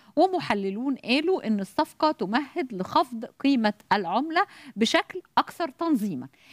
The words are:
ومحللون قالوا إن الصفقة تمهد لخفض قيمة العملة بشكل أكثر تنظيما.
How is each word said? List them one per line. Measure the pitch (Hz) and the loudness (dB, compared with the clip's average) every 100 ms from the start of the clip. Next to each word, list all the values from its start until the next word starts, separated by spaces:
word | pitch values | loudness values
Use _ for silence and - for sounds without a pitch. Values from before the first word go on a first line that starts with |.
| _ - | _ 2
ومحللون | 370 370 143 208 196 196 262 | 2 2 -2 -2 -2 -4 -4
قالوا | 269 - 262 320 381 - | -4 0 0 2 0 0
إن | 214 | -2
الصفقة | 196 - 311 - 311 | -2 -2 -4 0 0
تمهد | - 185 226 285 320 262 | 0 -2 -2 -2 -6 -6
لخفض | 190 180 302 339 233 | -6 0 0 0 -4
قيمة | 233 _ 269 277 214 208 _ | -12 _ 0 2 2 -2 _
العملة | 202 180 202 311 320 403 - 285 202 | -2 0 -2 0 -2 -2 -4 -16 -2
بشكل | 226 320 - 381 - - | 2 2 -2 -10 -4 -2
أكثر | - - 339 | -2 -4 -8
تنظيما. | - 330 285 208 143 127 _ _ | -4 0 0 0 -6 -10 _ _